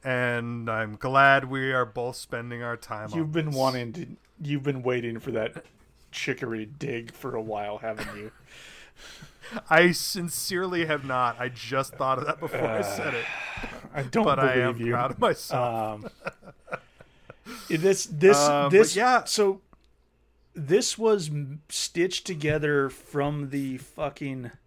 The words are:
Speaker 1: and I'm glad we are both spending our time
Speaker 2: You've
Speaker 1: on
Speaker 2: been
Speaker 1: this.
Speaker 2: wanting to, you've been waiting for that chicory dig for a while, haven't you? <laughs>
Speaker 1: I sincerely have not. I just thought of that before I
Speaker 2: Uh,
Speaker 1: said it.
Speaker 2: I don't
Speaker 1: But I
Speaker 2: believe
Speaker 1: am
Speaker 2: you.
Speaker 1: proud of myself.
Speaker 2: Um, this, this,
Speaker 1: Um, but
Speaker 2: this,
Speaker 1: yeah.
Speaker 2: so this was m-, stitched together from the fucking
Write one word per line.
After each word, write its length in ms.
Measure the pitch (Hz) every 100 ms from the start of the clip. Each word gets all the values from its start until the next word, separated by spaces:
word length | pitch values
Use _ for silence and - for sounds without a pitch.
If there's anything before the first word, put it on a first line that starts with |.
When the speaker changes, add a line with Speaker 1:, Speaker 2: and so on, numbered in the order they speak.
Speaker 1:
and 640 | 135 127 123 120 117 120 113
I'm 260 | 110 110 107
glad 500 | 131 135 139 135 131
we 220 | 135 131
are 140 | 131 120
both 300 | 110 120 123
spending 460 | - 123 120 120
our 140 | 120 120
time 320 | - 110 107
Speaker 2:
You've 140 | 165 156
Speaker 1:
on 40 |
Speaker 2:
been 140 | 160 151
Speaker 1:
this. 80 | 139
Speaker 2:
wanting 380 | 131 127 120
to, 140 | 117 131 - _ _
you've 220 | 147 143
been 200 | 135 135
waiting 360 | 127 123 117 113
for 120 | 123
that 320 | 117 110 - - _ _ _ _
chicory 540 | - - 131 123 113 107
dig 460 | 139 135 120 117
for 220 | - 135 120
a 60 |
while, 360 | 110 104 104 107
haven't 360 | 113 110 104 104
you? 140 | 107 -
<laughs> 1300 | - - - - - - - - - - - 226 -
Speaker 1:
I 220 | 160 175
sincerely 920 | 165 - 196 175 - - 180 185 180 165
have 200 | 151 135
not. 340 | 127 123 117
I 100 | 127
just 460 | 120 110 135 135 -
thought 240 | 131 131
of 60 | 147
that 140 | 156
before 200 | 160 127
I 200 | 117 110
Speaker 2:
Uh, 40 |
Speaker 1:
said 300 | 101 98 - 117
it. 100 | - - - - - - -
Speaker 2:
I 100 | 147
don't 200 | 131 220 190
Speaker 1:
But 120 | 135
I 140 | 135 127
Speaker 2:
believe 240 | 127 117
Speaker 1:
am 40 | 117
Speaker 2:
you. 60 |
Speaker 1:
proud 180 | 120 127
of 80 | -
myself. 840 | 226 160 - 139 123 113 107 107 104
Speaker 2:
Um, 40 | - - - 190 - - - - _ - _ _ - - 254 -
this, 360 | 170 185 190 -
this, 320 | 151 185 202
Speaker 1:
Um, 280 | 147 143 143
but 40 |
Speaker 2:
this, 260 | 185 220 185
Speaker 1:
yeah. 280 | 247 247
Speaker 2:
so 380 | - - 202 196 _ _ _ _ _ _ _ _ _
this 440 | - 139 190 247 -
was 300 | 220 208 156
m-, 320 | 147 139 147 _
stitched 580 | - - - 180 185 -
together 600 | 170 151 151 151 147 139
from 600 | 131 - 147 143 147 143
the 280 | 143 139 131
fucking 720 | 123 - 151 143 143 131 120 -